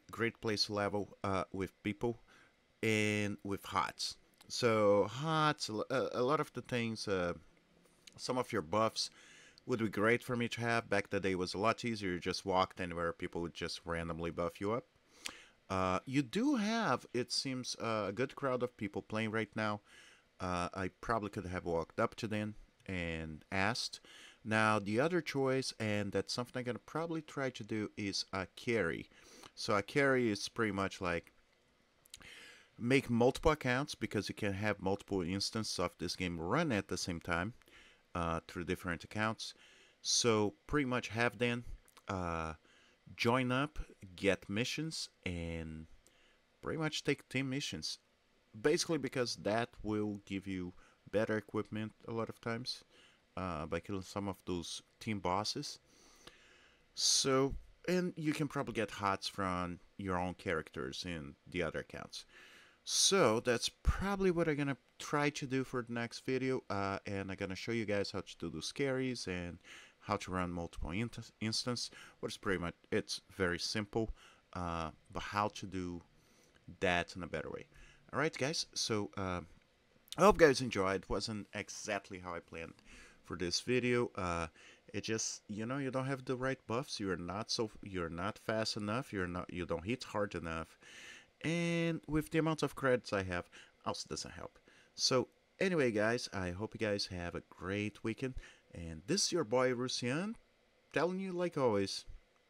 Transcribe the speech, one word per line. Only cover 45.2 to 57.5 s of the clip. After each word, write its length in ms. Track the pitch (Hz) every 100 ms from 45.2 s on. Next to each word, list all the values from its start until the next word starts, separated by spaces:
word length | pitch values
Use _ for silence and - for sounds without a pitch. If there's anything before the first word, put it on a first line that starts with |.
and 600 | 92 87 82 82 80 80 80 - - _ _ _ _ _
pretty 180 | - 139
much 260 | 156 -
take 240 | - 143 -
team 220 | 131 135
missions. 480 | 135 - 78 - - _ _ _ _ _ 107
Basically 380 | 139 175 - 160
because 380 | 127 135 120 -
that 340 | 90 110 117 -
will 380 | 104 107 107 101 -
give 200 | 95 95
you 280 | 95 90 - - _ -
better 260 | 98 110 107
equipment 560 | - 110 104 107 107 - -
a 40 |
lot 160 | 113 110
of 120 | -
times, 420 | 120 117 127 - - - - _ _ -
uh, 300 | 92 80 80
by 140 | 85
killing 220 | - 98
some 260 | 92 104 101
of 80 | 92
those 380 | - 90 80 - - -
team 220 | - 104
bosses. 580 | 90 92 107 - 147 - _ - - - - - - - - _ _
So, 600 | - - - 139 131 135